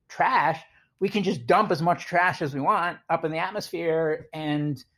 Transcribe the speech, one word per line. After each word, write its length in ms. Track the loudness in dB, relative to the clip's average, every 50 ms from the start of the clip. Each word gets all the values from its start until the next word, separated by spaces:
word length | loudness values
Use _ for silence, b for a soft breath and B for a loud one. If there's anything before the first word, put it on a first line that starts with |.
| _
trash, 540 | -8 -2 0 2 2 4 4 4 2 0 -2 -8 b b b b b b _
we 80 | -4 0
can 140 | 0 0 0
just 220 | 0 -2 -2 2
dump 260 | 4 4 4 4 2
as 100 | 0 0
much 240 | 2 0 0 0 -2
trash 360 | 0 2 2 2 2 2 -2
as 140 | -4 -4 -4
we 60 | 0
want 380 | 0 2 2 2 0 -4 -6 -8 _ -2
up 160 | -2 -2 -2
in 60 | -4
the 60 | -4
atmosphere, 920 | -4 -6 -4 -6 -8 -8 -8 -8 -4 -2 0 0 2 0 0 -2 -4 -8 -12
and 500 | -12 -8 -4 -2 -2 -2 -2 -4 -4 -6 -10 _ _